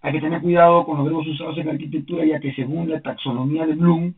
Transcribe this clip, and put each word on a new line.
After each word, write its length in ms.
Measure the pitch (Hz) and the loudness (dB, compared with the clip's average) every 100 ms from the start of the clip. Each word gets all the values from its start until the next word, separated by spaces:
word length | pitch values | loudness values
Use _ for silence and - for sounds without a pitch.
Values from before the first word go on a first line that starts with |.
Hay 120 | 143 | -4
que 80 | 147 | -4
tener 200 | 156 165 | -2 -2
cuidado 460 | 175 175 170 170 170 | 2 6 8 6 2
con 100 | 151 | -2
los 100 | 143 | -2
verbos 200 | 165 156 | -2 -4
usados 320 | 143 - 160 | -6 -8 -6
en 80 | 156 | -6
la 60 | |
arquitectura, 520 | 147 151 156 - 175 | -6 -6 -8 -6 0
ya 160 | 156 147 | 0 0
que 140 | 139 | -4
según 340 | 135 131 160 165 | -6 -6 -4 -4
la 120 | 156 | -6
taxonomía 680 | - - 135 123 131 156 160 | -8 -8 -6 -4 -2 -2 -2
de 80 | |
Bloom 400 | 156 175 165 175 | 2 2 2 -2